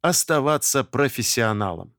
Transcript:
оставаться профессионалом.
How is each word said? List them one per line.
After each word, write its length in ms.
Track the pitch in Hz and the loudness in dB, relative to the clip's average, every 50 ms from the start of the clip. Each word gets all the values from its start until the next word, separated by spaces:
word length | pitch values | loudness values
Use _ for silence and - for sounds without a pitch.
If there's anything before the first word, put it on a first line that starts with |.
| - | 2
оставаться 800 | 170 175 - - - 165 151 135 147 151 143 - - - 139 127 | 2 0 0 0 2 0 2 2 2 0 0 0 0 0 0 -2
профессионалом. 1120 | - - - 143 135 - - 113 - - - 117 110 107 104 104 95 87 85 90 - _ | 0 0 0 0 0 0 -2 -4 -2 0 0 0 0 0 0 -2 -4 -4 -8 -12 -16 _